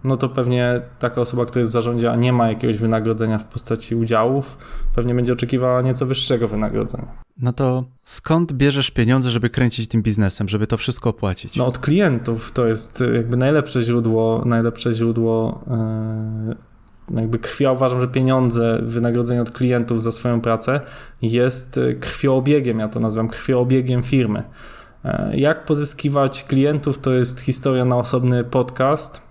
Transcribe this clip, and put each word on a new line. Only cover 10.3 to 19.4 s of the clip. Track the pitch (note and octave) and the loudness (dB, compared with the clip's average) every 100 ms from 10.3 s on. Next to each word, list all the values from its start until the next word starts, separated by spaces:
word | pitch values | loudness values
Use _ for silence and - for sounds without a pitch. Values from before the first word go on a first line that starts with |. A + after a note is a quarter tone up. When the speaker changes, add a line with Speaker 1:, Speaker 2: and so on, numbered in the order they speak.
| - G2+ | 0 -2
Speaker 2:
żeby | G#2 G#2+ | -2 0
to | A2 | -2
wszystko | - A#2+ A#2+ | -2 -2 -2
opłacić? | - G2+ - - - | -2 -4 -4 -6 -2
Speaker 1:
No, | B2+ | -2
od | B2 | 0
klientów. | - E3 F#3+ A#2+ B2 A#2 - | 0 2 2 0 -2 -6 -4
To | - A#2 | 0 0
jest, | A2+ - - | 0 -4 -2
e, | B2 | 0
jakby | A#2 A#2 B2 | 0 0 2
najlepsze | B2+ D3+ D3+ B2+ | 2 2 2 -2
źródło, | A#2 A#2+ A#2 A2+ A2+ A2+ B2 | 2 2 2 2 2 2 2
najlepsze | A#2 A#2 A2+ A#2+ | 2 0 -2 -2
źródło, | A2+ A#2 A2+ A2+ A2+ A2+ - - | 0 0 2 2 2 -2 -4 -6
e, | A2+ A2 A2 A2 A2 A2 A2 A2 - - - - - - A2+ | -4 -2 -4 -4 -6 -6 -6 -6 -8 -14 -20 -20 -20 -8 -4
jakby | A2+ A#2 | -2 -2
krwi-, | - - | -4 0
ja | C#3 | 2
uważam, | B2+ C3 B2+ | 2 2 2
że | B2 | 0
pieniądze, | B2+ C3 C3 B2 A#2 A#2 A2+ | 2 2 4 2 2 2 0
wynagrodzenie | A2+ A#2 A#2 A#2 A#2+ A#2+ | -2 -2 0 0 0 0